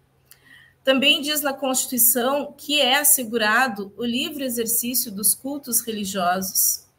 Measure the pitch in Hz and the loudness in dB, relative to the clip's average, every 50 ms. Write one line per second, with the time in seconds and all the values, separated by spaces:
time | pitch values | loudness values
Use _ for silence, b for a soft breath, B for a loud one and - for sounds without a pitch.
0 | _ _ _ _ _ b b b b b b b b b b b - 262 269 262 | _ _ _ _ _ b b b b b b b b b b b 0 2 2 4
1 | 269 294 311 330 269 294 302 285 294 277 269 - 277 262 254 - - - 254 240 | 4 4 4 2 0 -2 -2 0 -2 -2 -2 -2 -2 -2 0 0 -2 -2 0 2
2 | 233 - - 247 233 262 285 294 262 - - - - - 294 294 262 247 262 285 | 4 4 4 2 2 0 0 0 -2 -6 -10 -12 -4 -2 0 2 4 4 2 4
3 | 294 285 - 277 247 214 233 226 214 208 214 240 262 262 208 208 196 196 - - | 4 4 2 2 0 -2 -2 0 2 2 4 2 2 0 -2 -6 -10 -10 -8 -6
4 | 240 240 233 254 302 339 302 277 277 254 233 233 226 214 - - 240 240 254 240 | -4 -2 -2 -2 -2 -4 -4 -4 -4 -4 -2 -2 -2 -2 -2 -2 -2 0 -2 -2
5 | - 240 196 196 214 196 - - - 269 285 285 277 247 226 - - 226 220 208 | -2 -4 -6 -2 0 0 0 -2 -4 -8 -8 -8 -6 -2 -2 -2 -2 -2 -6 -6
6 | 208 190 190 196 175 175 180 190 190 190 - - - - - - - _ _ | -4 -4 -2 0 0 0 0 0 -2 -2 0 0 0 0 0 -4 -8 _ _